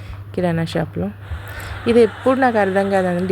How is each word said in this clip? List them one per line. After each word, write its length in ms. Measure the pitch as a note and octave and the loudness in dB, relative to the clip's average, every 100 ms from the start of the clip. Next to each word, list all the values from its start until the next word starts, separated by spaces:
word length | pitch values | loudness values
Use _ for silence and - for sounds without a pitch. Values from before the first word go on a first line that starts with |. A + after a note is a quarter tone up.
| - - - | -14 -14 -10
కిరాణా 300 | - F3+ E3 E3 E3+ | -2 0 0 -2 -2
షాప్లో. 320 | D#3+ E3+ G3 - - - - - - - - | -4 -4 -6 -8 -10 -10 -10 -12 -12 -6 2
ఇది 100 | A#3 A3 | 4 4
ఎప్పుడు 300 | - B3+ C4 B3+ | 2 0 4 4
నాకు 120 | A3 | 4
అర్థం 220 | G3 F#3+ G3 | 2 2 2
కాదండి, 280 | F#3+ F#3 F3 F#3 | 2 2 0 2